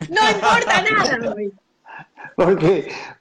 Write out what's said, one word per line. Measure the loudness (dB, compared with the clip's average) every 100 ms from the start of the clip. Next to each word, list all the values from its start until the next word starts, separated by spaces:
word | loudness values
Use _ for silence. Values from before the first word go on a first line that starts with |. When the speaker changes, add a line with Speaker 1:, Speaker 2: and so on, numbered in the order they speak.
| -4
Speaker 1:
No | 2 2
importa | 2 2 2 2 0
nada | 2 0 0 -2 -4
hoy. | -6 -8 -10 _ _ -20 -20 -20 -20 -10 0
Speaker 2:
Porque | 2 4 4 2 -2 -10 -14 -8